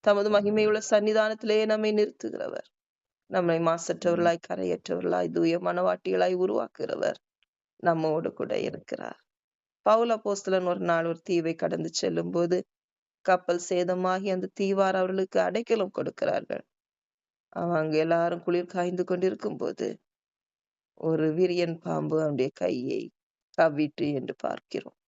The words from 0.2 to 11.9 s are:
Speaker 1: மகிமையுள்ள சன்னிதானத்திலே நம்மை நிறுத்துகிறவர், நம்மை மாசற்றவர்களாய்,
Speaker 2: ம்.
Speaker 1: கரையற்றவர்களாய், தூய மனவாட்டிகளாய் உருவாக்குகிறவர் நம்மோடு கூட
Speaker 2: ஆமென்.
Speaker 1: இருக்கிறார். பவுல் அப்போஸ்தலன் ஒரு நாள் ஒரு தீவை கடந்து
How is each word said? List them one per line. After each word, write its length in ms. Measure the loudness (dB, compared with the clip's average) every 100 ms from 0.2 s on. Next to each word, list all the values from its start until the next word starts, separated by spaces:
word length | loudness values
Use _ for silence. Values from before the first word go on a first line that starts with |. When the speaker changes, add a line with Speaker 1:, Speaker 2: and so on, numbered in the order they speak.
| 4
Speaker 1:
மகிமையுள்ள 520 | 4 4 2 4 2 2
சன்னிதானத்திலே 760 | 2 4 2 2 -2 0 2 2
நம்மை 260 | 2 2
நிறுத்துகிறவர், 720 | 2 2 0 -10 -6 -6 -8 -12 _ _ _ _ _ _
நம்மை 320 | 0 2 2
மாசற்றவர்களாய், 760 | 2 0 -2 -2 0 2 2 0
Speaker 2:
ம். 160 | -4
Speaker 1:
கரையற்றவர்களாய், 800 | -6 -4 -4 -4 -4 0 0 0
தூய 280 | 2 2 2
மனவாட்டிகளாய் 760 | -2 0 0 0 -2 0 2
உருவாக்குகிறவர் 800 | 2 0 0 -4 -8 -8 -2 -2 -4 _ _ _ _ _ _
நம்மோடு 500 | 0 2 0 0 -4
கூட 240 | -6 -4 -2
Speaker 2:
ஆமென். 60 |
Speaker 1:
இருக்கிறார். 600 | -4 -6 -10 -10 -10 -14 _ _ _ _ _ _
பவுல் 280 | 4 4 4
அப்போஸ்தலன் 560 | 0 -2 -4 0 0 0
ஒரு 140 | -2
நாள் 240 | 0 0
ஒரு 160 | 0 -4
தீவை 340 | 0 0 0
கடந்து 400 | -2 -2 -2 -4